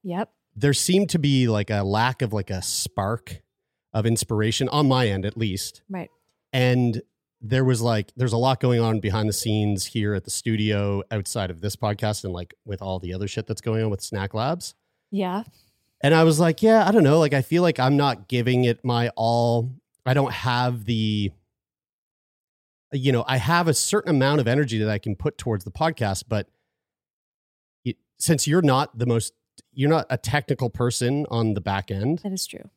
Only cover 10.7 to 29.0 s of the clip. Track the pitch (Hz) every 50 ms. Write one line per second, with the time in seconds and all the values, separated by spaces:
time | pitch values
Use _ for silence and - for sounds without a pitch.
10.7 | 104 101 101 101 101 98 - _ 113 104 92 - - 117 98 90 87 82 92 104
11.7 | - - - 107 104 98 - 107 104 - - 98 90 87 87 - - _ _ 107
12.7 | 101 92 98 95 95 90 92 87 92 92 101 98 - 110 107 - 110 - - 117
13.7 | 110 113 113 107 101 95 - - - 98 95 95 - 107 117 139 165 175 - -
14.7 | - _ _ _ _ _ _ _ 202 196 190 180 180 208 226 - _ _ _ _
15.7 | _ _ _ _ _ _ - 139 160 160 165 165 156 147 175 165 156 - 214 220
16.7 | 220 220 196 180 208 220 160 135 147 165 160 143 143 135 127 - 160 170 180 170
17.7 | 160 - 127 135 143 143 143 139 120 - 98 _ 123 123 113 123 127 123 127 120
18.7 | 117 - - 123 120 120 117 117 - - 113 117 117 120 117 120 117 120 117 131
19.7 | 127 - _ _ _ _ _ 127 127 143 135 123 107 - - 127 120 123 127 123
20.7 | 123 117 104 110 120 110 110 107 107 104 101 95 - _ _ _ _ _ _ _
21.7 | _ _ _ _ _ _ _ _ _ _ _ _ _ _ _ _ _ _ _ _
22.7 | _ _ _ _ 143 139 131 139 127 117 - - 131 127 92 120 170 170 - 165
23.7 | 139 - - - - 214 - - 160 135 131 139 147 151 123 117 123 143 151 120
24.7 | 113 110 107 107 104 101 - 110 101 - - 151 - - - 123 110 98 - 107
25.7 | - - 160 165 156 - 120 101 95 - - - 113 104 95 _ _ _ _ _
26.7 | _ _ _ _ _ _ _ _ _ _ _ _ _ _ _ _ _ _ _ _
27.7 | _ _ _ 120 - _ _ _ _ _ - - 165 143 - 147 147 185 175 143
28.7 | 127 131 151 - - 113